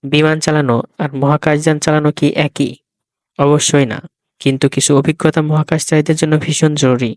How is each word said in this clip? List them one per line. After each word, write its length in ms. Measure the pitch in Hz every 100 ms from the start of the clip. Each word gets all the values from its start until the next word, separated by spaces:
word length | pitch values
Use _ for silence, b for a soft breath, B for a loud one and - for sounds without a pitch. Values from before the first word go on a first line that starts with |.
বিমান 320 | 139 151 156 156
চালানো 360 | 156 151 139 117 - _
আর 120 | 147
মহাকাশযান 640 | 135 139 151 - 151 151 151
চালানো 300 | - 151 151
কি 140 | - 147 -
একই? 340 | 147 - 131 127 _ _ _ _ _ -
অবশ্যই 480 | 143 147 - 147 131
না, 120 | 104 - _ _ _
কিন্তু 260 | - 135 139
কিছু 220 | - - 143
অভিজ্ঞতা 440 | 143 156 160 156
মহাকাশচারীদের 760 | 151 156 151 160 - 156 151 156
জন্য 180 | 156 156
ভীষণ 340 | 151 151 156
জরুরি। 380 | 151 135 123 123